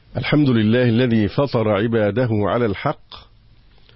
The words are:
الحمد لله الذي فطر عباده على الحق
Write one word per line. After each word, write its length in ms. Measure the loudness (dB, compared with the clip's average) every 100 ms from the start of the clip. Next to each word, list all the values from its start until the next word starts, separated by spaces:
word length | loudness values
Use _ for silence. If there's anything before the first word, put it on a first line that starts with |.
| _ -8
الحمد 320 | -2 0 2
لله 400 | 2 2 2 2
الذي 400 | 2 2 2 0
فطر 400 | -2 -2 0 0
عباده 600 | 0 0 0 0 0 -2
على 340 | 0 0 0 -2
الحق 480 | -2 -6 -8 -12 -20 -20 -20 -20 -20 -20 -20 -20